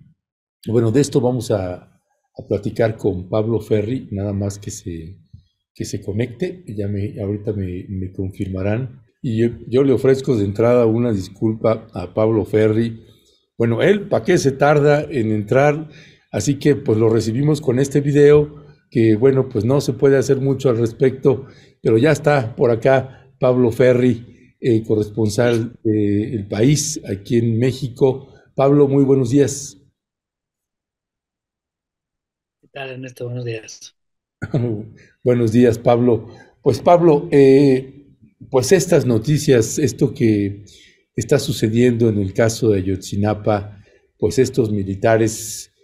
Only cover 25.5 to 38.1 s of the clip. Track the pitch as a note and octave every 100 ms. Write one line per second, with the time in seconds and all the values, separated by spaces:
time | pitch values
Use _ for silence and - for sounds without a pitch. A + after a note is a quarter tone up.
25.5 | A#2 A2+ - A2 G#2+ G#2 G2+ G#2+ A2 G2+
26.5 | G#2 B2+ D3 - - - G2 - A#2 A#2
27.5 | A2 C3 - B2 - C3+ C3 - - _
28.5 | - C3+ D3 C3+ C#3 C3 C3+ A#2+ C#3 B2+
29.5 | - - - _ _ _ _ _ _ _
30.5 | _ _ _ _ _ _ _ _ _ _
31.5 | _ _ _ _ _ _ _ _ _ _
32.5 | _ _ C#3+ C3+ B2+ C3 B2 B2 B2 A#2+
33.5 | A2 - - - _ _ _ _ - -
34.5 | C3 A#2+ G#2 A2 - _ _ B2 A#2+ A2+
35.5 | A#2+ A#2+ A2+ B2 A#2+ B2 A2+ - - -
36.5 | _ C#3+ - F#3 F3 E3+ D3 - C#3+ C3+
37.5 | C3+ C#3 B2+ - - -